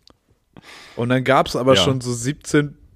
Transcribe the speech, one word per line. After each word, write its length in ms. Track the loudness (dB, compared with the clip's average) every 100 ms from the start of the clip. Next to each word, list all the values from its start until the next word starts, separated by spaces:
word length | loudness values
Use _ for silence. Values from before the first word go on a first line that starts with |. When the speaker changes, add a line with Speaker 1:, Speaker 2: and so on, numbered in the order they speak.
| _ _ _ _ _ -20 -20 -20 -14 -6
Speaker 1:
Und 140 | -2
dann 140 | 0
gab's 320 | 2 2 0 0
aber 200 | 2 4
Speaker 2:
Ja. 60 |
Speaker 1:
schon 180 | 2 -2
so 100 | -4
siebzehn 680 | -6 -6 -8 -2 -2 -2 -6 -20